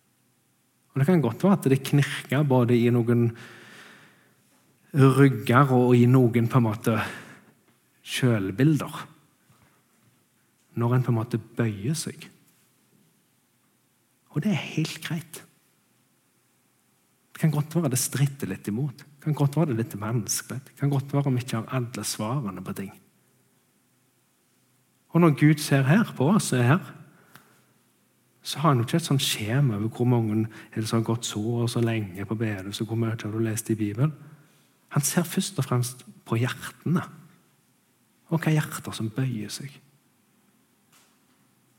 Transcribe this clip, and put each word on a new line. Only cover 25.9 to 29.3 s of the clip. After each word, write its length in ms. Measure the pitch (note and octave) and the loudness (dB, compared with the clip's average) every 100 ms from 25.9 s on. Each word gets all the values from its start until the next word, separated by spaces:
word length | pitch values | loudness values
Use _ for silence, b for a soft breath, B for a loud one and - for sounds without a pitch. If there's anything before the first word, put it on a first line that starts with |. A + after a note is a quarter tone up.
| F#3+ - - | 4 2 0
på 120 | C3+ G3+ | 2 2
oss, 160 | - | 2
er 160 | B2+ A#2+ | 2 4
her, 240 | F3+ - - - b b b b b b _ _ _ _ _ _ _ - | 2 0 -16 -20 b b b b b b _ _ _ _ _ _ _ -12
så 140 | C#3 | 0
har 100 | D#3 | 2
han 80 | B2+ | 2
jo 60 | A2+ | 2
ikke 160 | E3+ | -2
et 60 | - | 0
sånt 160 | C#3 | 0
skjema 500 | - | 0